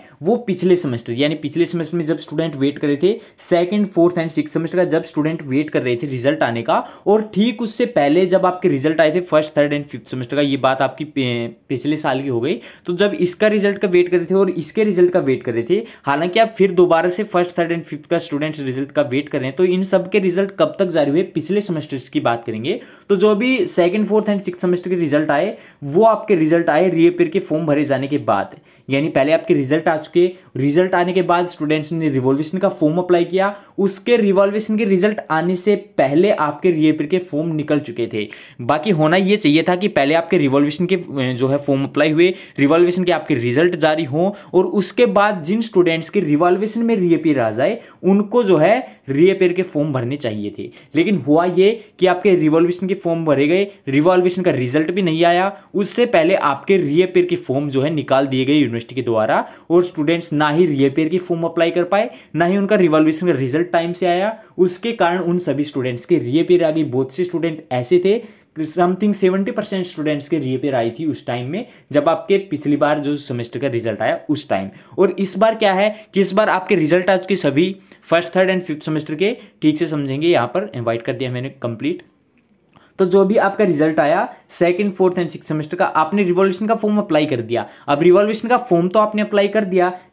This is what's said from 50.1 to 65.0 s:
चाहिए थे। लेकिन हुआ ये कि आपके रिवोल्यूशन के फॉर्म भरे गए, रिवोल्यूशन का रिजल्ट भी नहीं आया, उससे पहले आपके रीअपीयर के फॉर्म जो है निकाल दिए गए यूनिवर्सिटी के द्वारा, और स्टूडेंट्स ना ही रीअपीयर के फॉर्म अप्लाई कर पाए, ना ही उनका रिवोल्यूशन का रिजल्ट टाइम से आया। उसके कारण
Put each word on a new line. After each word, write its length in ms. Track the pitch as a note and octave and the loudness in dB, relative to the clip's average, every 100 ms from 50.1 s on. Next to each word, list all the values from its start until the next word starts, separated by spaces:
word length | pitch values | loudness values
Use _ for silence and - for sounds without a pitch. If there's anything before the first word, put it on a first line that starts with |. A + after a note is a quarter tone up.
| C#3+ | -4
चाहिए 380 | A#2 G#2+ G#2 G2+ | -6 -4 -8 -10
थे। 120 | G#2 - - | -14 -16 -6
लेकिन 220 | D3 G3+ F3+ | -2 0 0
हुआ 260 | B2+ D#3 F3+ | 2 2 4
ये 240 | E3+ G3 A3+ - - | 2 2 2 -8 0
कि 80 | F3+ | 0
आपके 280 | F3 G#3 E3+ | 2 2 4
रिवोल्यूशन 520 | D3+ D#3+ F3 F3 F#3+ | 4 4 2 0 -4
के 60 | |
फॉर्म 300 | G3 E3+ E3 | -4 -4 -2
भरे 220 | D#3+ C3+ D3 | 0 2 2
गए, 180 | F3+ G3 - - | 2 -2 -8 -2
रिवोल्यूशन 540 | C#3 E3 F3+ F3+ F#3 | 2 4 4 2 0
का 80 | F3+ | -2
रिजल्ट 400 | C3 B2 D3 D#3+ | 0 0 -2 0
भी 120 | F#3 | -2
नहीं 220 | F3 D#3+ | -2 2
आया, 280 | E3+ F3 F#3+ G3 _ | 2 2 0 -4 _
उससे 320 | F#3+ G3+ - A#3+ | -4 -4 0 2
पहले 280 | F3 D#3+ F#3 | 2 2 2
आपके 400 | C#3+ C3+ - F#3+ | 0 -4 0 0
रीअपीयर 500 | D3 D#3 F3+ F3+ F3 | 2 0 2 2 0
के 100 | E3+ | -2
फॉर्म 300 | - C3+ D3 | -2 -4 -2
जो 120 | C3 | -2
है 80 | D3 | 0
निकाल 360 | D#3 C#3+ C3+ C#3 | -2 0 0 2
दिए 180 | C3 | -2
गए 100 | C3 | 2
यूनिवर्सिटी 400 | D3+ B2 A#2 - | 2 2 -2 -8
के 80 | B2 | -6
द्वारा, 420 | A#2+ A2 A2+ F3+ - - - | -2 0 0 0 -4 -14 0
और 140 | F3 | 0
स्टूडेंट्स 480 | F3+ D#3 D3+ E3+ E3+ | 2 -2 -2 -2 -2
ना 160 | D3 D3+ | -2 0
ही 160 | D#3 F3 | 2 2
रीअपीयर 420 | C#3 C#3 C#3 D#3 | 4 2 2 -2
के 100 | F#3 | -2
फॉर्म 260 | - E3 | -4 -4
अप्लाई 260 | E3 E3 E3 | -2 0 0
कर 140 | F3 | 0
पाए, 260 | F3 G3 A#3+ - - | 0 0 -2 -8 -8
ना 120 | D#3 F3 | -2 0
ही 100 | G3 | 2
उनका 200 | G3 G#3 | 2 4
रिवोल्यूशन 500 | E3+ D#3 D#3 D#3 F3+ | 4 4 2 2 0
का 60 | |
रिजल्ट 360 | C3+ C3 D3+ F3 | 0 0 -2 0
टाइम 200 | E3+ E3+ | -2 -2
से 140 | E3+ F3+ | -2 -2
आया। 300 | F3 G#3 A3+ - - | 0 -2 -6 -14 0
उसके 340 | F3+ - A#3 | 0 0 -6
कारण 240 | A3+ | 0